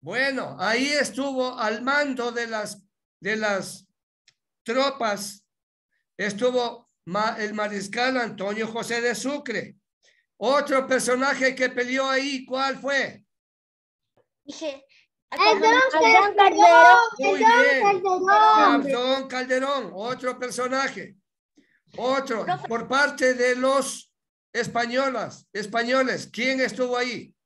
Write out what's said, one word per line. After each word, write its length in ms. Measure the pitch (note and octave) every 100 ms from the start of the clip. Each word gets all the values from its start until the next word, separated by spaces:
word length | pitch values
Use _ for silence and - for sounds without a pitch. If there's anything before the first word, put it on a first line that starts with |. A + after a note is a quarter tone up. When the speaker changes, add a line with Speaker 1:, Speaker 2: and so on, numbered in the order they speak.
Speaker 1:
Bueno, 560 | C3+ A3 C4+ C4+ D#3+ C3+
ahí 300 | F#3 A#3 C#4
estuvo 640 | D4 B3+ G#3 C#4 C4 B3+ B3
al 240 | A3 A3
mando 500 | B3 C#4+ D4 B3+ A#3+
de 160 | A#3 A#3
las, 340 | A3 G#3 - _ _ _ _
de 140 | F#3 A3
las 480 | G#3+ G3 - - _ _ _ _ _ _ _ _
tropas, 840 | - B3 C#4 C4+ A3 G3+ G3+ - _ _ _ _ _ _ _ _
estuvo 720 | G3+ G3+ B3 B3 A#3+ A3+ _ _ -
ma-, 300 | F#3+ A3 A3+
el 140 | G#3
mariscal 640 | G#3+ G#3+ G3+ F#3+ A3+ B3+ C4
Antonio 500 | A3+ - F#3+ G#3+ A3
José 320 | A3+ A3 A#3
de 140 | A#3+ A3+
Sucre. 600 | B3+ C#4+ C#4+ G#3 - - _ _ _ _ _ _
Otro 500 | G#3+ C#4+ C#4 C4+ C4
personaje 680 | C4 - B3+ C4 C4+ C4
que 160 | B3+ B3+
peleó 400 | B3+ B3 C4 C4+
ahí, 360 | C4+ C#4 C4+ C4
¿cuál 320 | B3+ C4+ C4
fue? 460 | C4+ C#4 G3+ - _ _ _ _ _ _ _ _ _ _ _ _ -
Speaker 2:
Dije, 400 | - D#4 C#4 _ _ _ _ _
Speaker 3:
El 280 | - G4+ G#4
Don 120 | A4 A#4+ C5
Speaker 2:
Calderón. 440 | - A4+ A4 G4+ G4+
Speaker 3:
Calderón. 640 | G4 D#4 F4 E4 E4+ F#4 A4+ G#4+
Speaker 1:
Muy 240 | G4 G4
Speaker 3:
El 20 | A4
Don 160 | A#4+
Speaker 1:
bien. 220 | C5+ C5+
Speaker 3:
Calderón. 1000 | G4+ G4 F#4+ F#4 F#4 G#4 A4 A4 - C#4
Speaker 1:
Gastón 440 | C#4 B3 B3+ C4+ C4
Calderón, 640 | B3+ B3+ B3+ C4+ C#4 G#3
otro 460 | F3 A3+ C4 B3+ B3+
personaje. 760 | B3 A#3 B3+ C4 C4+ G3 C#3+ - _ _ _ _ _ _ _ -
Otro, 480 | A#3+ C4+ C4 A3+ F#3+
Speaker 2:
Profe. 220 | F4+ -
Speaker 1:
por 180 | A#3 -
parte 460 | C4 C#4+ C#4 B3+
de 220 | B3+ B3 B3+
los 560 | C4 C4+ C4 - - _ _ _ _
españolas, 920 | G#3+ A#3+ A#3 A#3+ B3 C4+ B3 E3 - _
españoles, 760 | G3 G#3 A3+ A#3 C4 C4 F3+ C3+
¿quién 300 | - B3+ C4
estuvo 340 | B3+ G#3+ B3+ B3
ahí? 400 | B3+ G#3+ - _